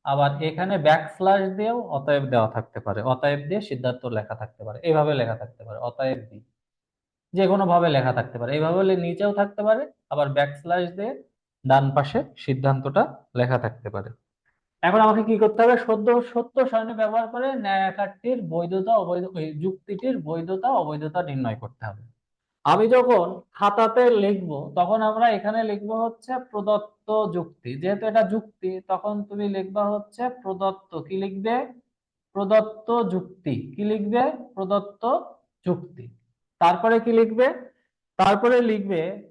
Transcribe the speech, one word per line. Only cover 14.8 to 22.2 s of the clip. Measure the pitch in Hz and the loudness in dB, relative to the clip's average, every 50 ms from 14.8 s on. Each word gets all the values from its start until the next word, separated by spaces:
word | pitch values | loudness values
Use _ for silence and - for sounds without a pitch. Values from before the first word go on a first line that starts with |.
এখন | - 170 196 220 220 | 2 4 6 6 6
আমাকে | 214 214 220 214 214 | 6 6 4 2 2
কি | 226 202 | 2 4
করতে | 214 214 214 226 | 4 4 4 6
হবে? | 226 240 247 233 - | 6 6 6 4 2
সদ্য, | 233 220 214 208 247 240 240 240 - | 0 0 2 2 2 2 2 2 -2
সত্য | - 233 240 - - 269 254 262 | -4 -4 -4 -2 0 0 0 2
সারণী | 226 226 220 226 233 214 | 0 -2 -2 -2 -4 -2
ব্যবহার | 220 214 214 233 226 220 - | -2 0 0 -2 -2 -2 -4
করে | 240 254 269 269 240 208 | -4 -4 -4 -4 -4 -2
ন্যায় | 196 196 190 190 190 | -2 0 0 -2 -2
আকারটির | 190 202 202 190 - _ - 240 254 240 196 160 | -2 -4 -6 -6 -6 _ -4 -4 -4 -4 -4 -6
বৈধতা | 156 170 170 170 185 190 190 180 175 208 | -4 -4 -4 -2 -4 -2 0 2 2 2
অবৈধ-, | 180 170 175 180 185 185 190 | 2 0 -4 -4 -4 -6 -8
ওই | 170 156 156 156 151 | -8 -8 -8 -6 -4
যুক্তিটির | 165 190 190 185 _ - 202 185 240 262 262 - 156 151 | -4 -4 -6 -6 _ -10 -8 -6 -4 -4 -4 -4 -4 -6
বৈধতা | 165 165 165 175 190 190 190 254 269 208 | -6 -6 -6 -6 -4 -2 0 0 0 0
অবৈধতা | 165 147 151 147 151 156 151 180 175 139 | 0 -2 -4 -6 -6 -6 -4 -4 -4 -4
নির্ণয় | 143 135 131 135 131 - | -4 -4 -4 -4 -6 -8
করতে | - 104 - - 113 110 | -10 -16 -14 -12 -12 -12
হবে। | 101 104 - - _ _ | -12 -14 -18 -20 _ _